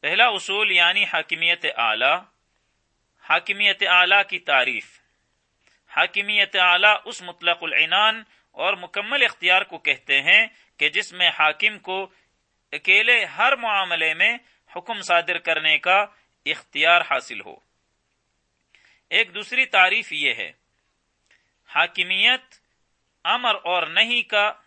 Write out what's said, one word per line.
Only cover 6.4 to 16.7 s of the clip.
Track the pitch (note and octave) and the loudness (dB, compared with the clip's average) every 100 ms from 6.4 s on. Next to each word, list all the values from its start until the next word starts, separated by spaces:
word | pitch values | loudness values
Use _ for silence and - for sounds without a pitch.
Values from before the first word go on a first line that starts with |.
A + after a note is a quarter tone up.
| G3 G3 | 0 2
اعلیٰ | F3+ F3 G3+ G#3 F#3 | 2 4 4 2 -2
اس | D#3 | -16
مطلق | F3+ F3 E3+ E3+ | -16 -6 -2 -2
العنان | D#3+ C3+ D#3+ F3+ G#3+ A3 A3 _ _ - | -2 -2 0 2 2 0 -10 _ _ -6
اور | E3 | -4
مکمل | G3 F3+ G3 G#3 C#4 | -4 -8 -10 -6 0
اختیار | A#3+ - F3 F#3 | 0 0 0 0
کو | G3 D#3+ | 0 -8
کہتے | - C#3 - C#3 | -4 -4 -2 -2
ہیں | C#3+ G3 A3 _ _ _ | 4 2 2 _ _ _
کہ | D3 | -4
جس | D#3 G#3 | -4 -8
میں | F3+ F3 | -2 -2
حاکم | - D#3 D3+ G#3+ G#3 | 2 0 0 -4 -4
کو | - F#3 F#3+ _ _ _ _ _ _ | -8 -8 -8 _ _ _ _ _ _
اکیلے | D3+ - G3 A3+ A#3+ F#3+ | -10 2 2 4 2 0
ہر | - A#3 C4+ | -2 0 0
معاملے | A#3 G3+ F#3 E3+ D#3+ | -2 -2 -2 -2 -4
میں | D#3+ G3+ A#3+ _ _ _ | 0 0 -2 _ _ _
حکم | - F3+ A3 | -18 -12 -12
صادر | F#3 F3 E3+ F3 | 0 0 0 -6
کرنے | E3 D#3+ D#3 D3+ | -2 -2 0 0
کا | F3 F#3+ G#3 _ _ _ - | 2 0 0 _ _ _ -8
اختیار | D3+ - | -8 -10